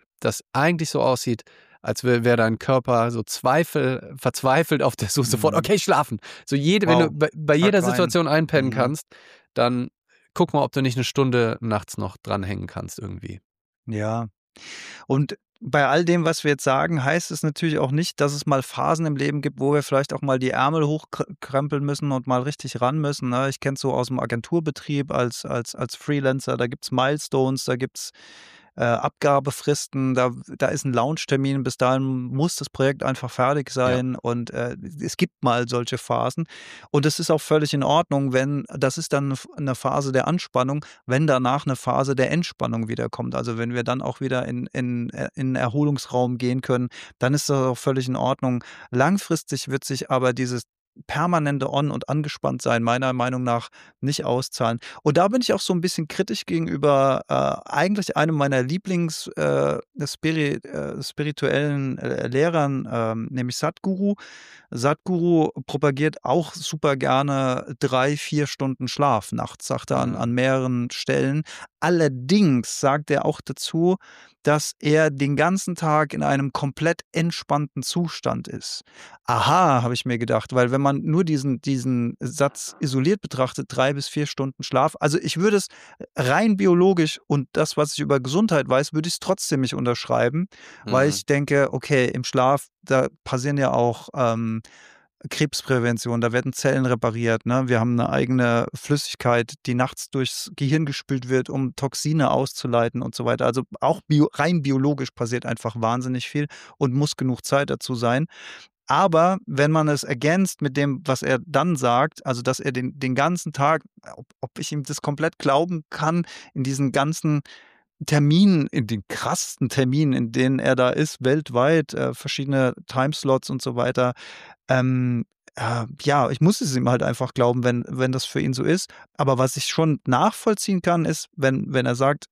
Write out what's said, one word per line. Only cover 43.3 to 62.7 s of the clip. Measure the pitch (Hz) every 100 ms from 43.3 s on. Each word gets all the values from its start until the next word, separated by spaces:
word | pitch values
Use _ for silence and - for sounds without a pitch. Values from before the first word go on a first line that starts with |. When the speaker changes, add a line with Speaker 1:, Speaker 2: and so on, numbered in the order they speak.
| 127
Speaker 2:
Also | 120 113
wenn | 117
wir | 120
dann | 117 127
auch | 127 -
wieder | 135 127 -
in, | 123 -
in, | 127 123 120 117
äh, | - - -
in | 131
den | 127
Erholungsraum | 123 135 147 143 - 123 123 120
gehen | 123 127
können, | - 123 123 - - _
dann | 127
ist | 143 -
das | 139
auch | 131 123
völlig | - 131 127
in | 127
Ordnung. | 123 139 127 120 - - -
Langfristig | 123 143 196 - 160 - 139 -
wird | 135
sich | - 135 -
aber | 131 127
dieses | 123 123 123 - _ _ - -
permanente | 143 170 175 147 143 135
On- | 139 143
und | 127 -
Angespanntsein | 147 147 - 143 127 123 117
meiner | 117 123 131
Meinung | 127 123 127
nach | 123 117 - - - _
nicht | 135 143 -
auszahlen. | 123 131 - 117 117 - -
Und | 151 143
da | 196
bin | 254
ich | 240
auch | 202
so | -
ein | 180
bisschen | 175 - 151
kritisch | - 190 214 -
gegenüber, | 165 165 151 147 139 135 131 -
äh, | - - - -
eigentlich | 143 175 208 185 -
einem | 156 156
meiner | 139 131
Lieblings-, | 127 175 196 180 165 - - -
äh, | 151 143 143 147 - 277 143
spiri-, | - 156 160 147 - -
äh, | - 143 -
spirituellen, | 139 - 151 147 143 139 147 143 135 127
äh, | 123 127 123
Lehrern, | 131 165 165 143